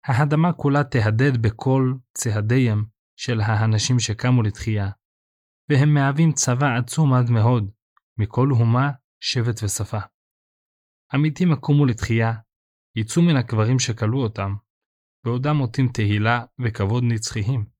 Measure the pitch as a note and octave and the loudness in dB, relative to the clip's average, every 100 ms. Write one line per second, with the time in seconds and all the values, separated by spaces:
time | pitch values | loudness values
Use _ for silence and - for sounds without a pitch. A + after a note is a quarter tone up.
0 | - B2 D3 D3+ E3+ E3 C#3+ C#3+ C#3 B2+ | -2 0 2 2 0 0 0 0 0 0
1 | G#2+ A2 D3 B2+ A2 - - C3 C3 C3 | 0 2 2 2 -2 -2 0 0 0 -2
2 | _ - A#2+ G#2+ G#2+ B2 B2 G#2+ G#2+ _ | _ -8 -4 -2 0 2 2 0 -4 _
3 | _ _ - A2+ G#2+ G#2+ A2 A2 - B2 | _ _ -4 -2 0 2 2 0 2 0
4 | A2 G#2+ B2+ B2+ G#2+ - - G#2+ G2 - | 0 -2 2 2 2 -2 -4 -2 -4 -8
5 | _ _ _ _ _ _ _ C#3+ D3 D3 | _ _ _ _ _ _ _ 2 4 4
6 | C#3 C#3 E3 D3 - B2 C#3+ A#2+ B2+ - | 2 2 2 2 -2 0 0 -2 -4 0
7 | D#3 B2+ A#2+ A#2 A2 B2 G2+ - _ _ | 2 2 2 2 2 2 -2 -10 _ _
8 | _ - G#2 - C3+ B2+ A#2 A#2+ C#3 C3 | _ -6 -4 0 0 2 2 2 0 -4
9 | _ _ - C3 A#2 G#2+ G#2 - G#2 A2 | _ _ -6 -4 -2 -4 -6 -6 -6 -8
10 | F#2+ _ _ _ _ _ _ _ _ _ | -10 _ _ _ _ _ _ _ _ _
11 | _ C3+ D3+ D3 F#3 D3 - D3 C#3+ A2 | _ 0 0 0 0 0 2 2 2 0
12 | - A2+ A2+ A2+ - _ _ _ _ - | -2 0 0 -2 -10 _ _ _ _ -8
13 | A2 - F3 D3 A#2 A2 A2 B2+ - A2 | -4 2 2 2 0 0 2 2 0 -2
14 | G#2+ C3 A#2 G#2+ G2 G2+ _ _ _ _ | -2 0 -2 -4 -6 -6 _ _ _ _
15 | _ _ A2+ B2 C#3+ D3+ C3 - C3 B2+ | _ _ -6 -4 0 0 -2 0 -2 0
16 | G#2 G#2 G#2+ A#2+ A#2 - A#2+ G#2+ G2 A#2+ | 0 0 0 0 -4 -6 -6 -2 -2 0
17 | A#2+ A2+ - A2+ G#2 C3+ G#2+ _ | 0 -2 -4 -6 -4 -4 -6 _